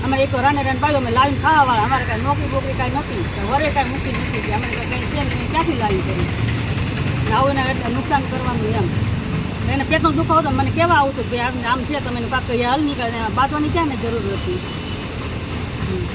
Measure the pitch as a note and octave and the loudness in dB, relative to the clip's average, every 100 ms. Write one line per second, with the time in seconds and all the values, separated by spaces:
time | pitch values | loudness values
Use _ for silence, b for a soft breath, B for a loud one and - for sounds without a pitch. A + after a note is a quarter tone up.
0 | C4 C4 C#4 C4+ C4 C#4+ C4+ C4 D4 C#4+ | 0 2 2 4 2 2 0 0 2 2
1 | B3 A#3 C#4 C#4 D4 D#4 C4+ A#3 G#3 C4+ | 2 2 2 4 4 6 6 4 2 0
2 | A#3 A3 A3+ C#4+ C#4+ C4+ C4+ F3 B3+ C4 | 0 -2 0 0 0 -2 -2 -2 -2 -2
3 | D4+ A#3+ E3+ - G#3+ C4+ D4+ C#4 B3 C4 | -2 -4 -4 -2 0 2 2 2 0 -2
4 | - A3+ - G#3+ G#3 G#3 - A3+ A3+ A#3+ | -2 -2 -2 -2 -2 -2 -2 -4 -4 -2
5 | - D4+ C4+ - A#3+ D#4+ E4+ C4 G#3 F#3+ | -2 0 0 0 0 0 0 2 2 2
6 | - - F3 - - - - - - - | 0 0 0 0 0 0 -2 -2 -2 -2
7 | - - - A3+ C4+ C#4 C4 C4 A#3+ B3 | -2 0 2 2 2 2 0 0 -2 -2
8 | B3+ C#4+ C4 - B3 A3+ G#3+ G#3+ - - | 0 -2 0 -2 -2 0 0 0 0 0
9 | - - - - - - - C4 - D#4 | 0 -2 -2 -2 -2 -2 -2 0 2 2
10 | D#4+ D4 D#4+ D#4+ C#4 C4+ C4 C#4 E4+ E4+ | 4 2 2 2 2 0 0 2 4 4
11 | C#4 C4+ G#3+ A#3+ A#3+ B3+ A#3+ B3+ A#3+ D4 | 4 0 -4 -2 -2 -2 -2 -2 -2 -4
12 | B3+ A#3+ A#3 B3+ B3 A#3+ A#3+ C4+ D4 B3+ | -4 -4 -2 -2 0 0 2 2 0 0
13 | A#3 A#3 A3 B3 C4+ D4 D4 E4+ E4 B3 | -2 -2 -2 2 2 2 0 2 0 0
14 | A3+ A#3 G3 G3 A#2 A#2+ - - - - | -2 -2 -2 -2 -2 -4 -4 -8 -6 -6
15 | - - - - - - - - - F#3 | -6 -6 -6 -6 -6 -6 -4 -4 -2 -2
16 | - | -2